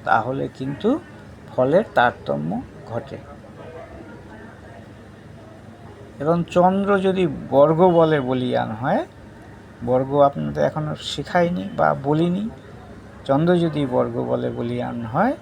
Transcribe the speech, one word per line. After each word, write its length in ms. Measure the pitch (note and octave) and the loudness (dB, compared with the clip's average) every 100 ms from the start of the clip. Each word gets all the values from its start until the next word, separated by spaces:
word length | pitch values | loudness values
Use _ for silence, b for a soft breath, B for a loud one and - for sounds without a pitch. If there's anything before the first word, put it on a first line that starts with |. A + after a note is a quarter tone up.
তাহলে 440 | - A#2 A2+ C3+ C#3 - | 2 0 0 -4 -6 -6
কিন্তু 420 | C3+ C#3+ G#3 D4+ - - - - - - | -8 -4 -2 -2 -4 -20 -20 -20 -10 0
ফলের 280 | B2+ E3 A3+ C3 | 4 4 2 4
তারতম্য 640 | A#2+ - D2 C#2+ D2+ A3+ C4+ - - | 2 2 -6 -6 -4 -6 -8 -16 -10
ঘটে। 300 | A#2 - - - - - - - - - - - - - - - - - - - - - - - - - - - - - - - - | -10 -10 -16 -16 -20 -20 -20 -18 -18 -18 -18 -18 -20 -20 -20 -20 -20 -20 -20 -20 -20 -20 -20 -20 -20 -20 -20 -20 -20 -20 -20 -20 -6
এবং 240 | C#3+ E3+ | 0 0
চন্দ্র 560 | E3+ F3+ F3+ F#3+ G3 G3+ | 2 4 4 4 2 2
যদি 280 | F#3+ F#3+ F3 C3 - | 2 0 0 -2 0
বর্গ 400 | C3 D3 D#3+ F#3 | 4 6 6 6
বলে 320 | E3+ D#3+ D3+ | 6 4 4
বলীয়ান 500 | B2+ C3 B2 B2 A#2+ | 0 -2 0 0 -2
হয়, 340 | A2 C3 A3 - - - - - - - - A#2+ | -4 -2 -2 -2 -12 -20 -20 -20 -20 -20 -10 0
বর্গ 340 | B2+ C3+ C#3+ | 0 2 4
আপনাদের 420 | C#3 D#3+ D3 D3 | 4 4 -6 0
এখনও 320 | D3 D#3 D3+ - | 0 0 -6 -8
শেখাইনি 720 | - - C#3 F3+ F3 F3+ G3 A#3 | -8 -8 -2 0 0 0 -6 0
বা 180 | D#3 D3 | 2 2
বলিনি, 460 | C#3 D3+ F3 F3+ A3 - - - - - - - - | 0 0 0 -2 -6 -10 -18 -20 -20 -20 -20 -20 -2
চন্দ্র 300 | C#3 E3+ F3+ | 0 4 2
যদি 300 | E3+ D3 C#3 | 2 -2 -2
বর্গ 380 | B2+ A#2+ A#2+ | 0 0 -2
বলে 260 | B2 B2 B2 | -2 -2 -2
বলীয়ান 560 | A#2+ A#2+ B2 B2 A#2+ A#2 | -4 -6 -4 -6 -8 -4
হয় 320 | C3 A3 D4 | 0 0 0